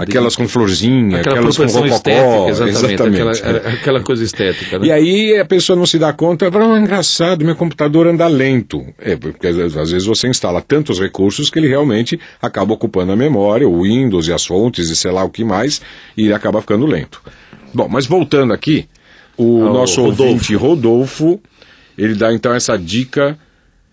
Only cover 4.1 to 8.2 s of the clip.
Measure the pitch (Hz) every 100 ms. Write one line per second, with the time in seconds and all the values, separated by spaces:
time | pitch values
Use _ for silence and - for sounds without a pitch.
4.1 | 120 110 - 98 87 - 95 110 151 160
5.1 | 196 220 208 160 185 165 180 175 165 156
6.1 | 151 165 170 190 202 226 220 208 196 156
7.1 | - 170 180 156 160 170 - 147 156 170
8.1 | 165